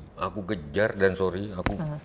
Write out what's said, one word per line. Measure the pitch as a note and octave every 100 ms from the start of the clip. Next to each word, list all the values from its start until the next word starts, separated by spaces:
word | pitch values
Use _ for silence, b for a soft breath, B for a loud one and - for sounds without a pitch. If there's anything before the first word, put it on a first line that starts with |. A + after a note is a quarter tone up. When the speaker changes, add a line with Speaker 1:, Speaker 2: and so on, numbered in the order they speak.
| D2
Speaker 1:
aku | - F#2 G2+
kejar | F#2 F#2+ D2 G2 A2
dan | G2 F#2+
sorry, | F2+ F#2 F#2 G#2
aku, | F2+ -
Speaker 2:
Aha. | G2+ D#3 D3